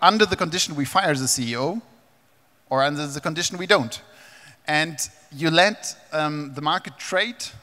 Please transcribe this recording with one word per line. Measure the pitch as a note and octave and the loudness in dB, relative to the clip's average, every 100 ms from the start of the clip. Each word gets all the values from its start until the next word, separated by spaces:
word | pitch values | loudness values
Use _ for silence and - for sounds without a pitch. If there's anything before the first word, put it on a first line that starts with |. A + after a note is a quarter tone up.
under | F3 G#3 | 4 6
the | G#3 F#3 | 4 2
condition | E3+ F3 - D3 | -2 -2 -2 -4
we | C3+ | -2
fire | F#3+ F#3+ | 2 2
the | C#3+ C3 | 0 0
C | - A#2 | -2 -2
E | A#2 | -2
O | C#3 A3 - _ _ _ _ _ _ _ - | -4 -4 -10 _ _ _ _ _ _ _ -4
or | C3+ | 0
under | C#3 D3 C#3+ | 0 0 -6
the | C#3+ | -6
condition | D#3+ D#3+ E3+ F3+ | -6 -4 -4 -2
we | F#3 | 2
don't? | G3 A#2 - - - - - - - - | 2 2 -8 -16 -20 -20 -20 -20 -12 -2
And | D3+ D#3+ C#3+ - - - | 0 0 -4 -10 -12 -18
you | C#3 D#3+ | -2 2
let, | D#3+ G3 A3 - - - | 6 6 2 -10 -14 -6
um, | D#3 D3+ D3+ C#3+ | -2 -2 -2 -8
the | C3+ | -6
market | D3+ F3+ - - | -2 -2 -4 -14
trade | - F#3 A3 A#3 - - | -4 -2 -2 -6 -14 -16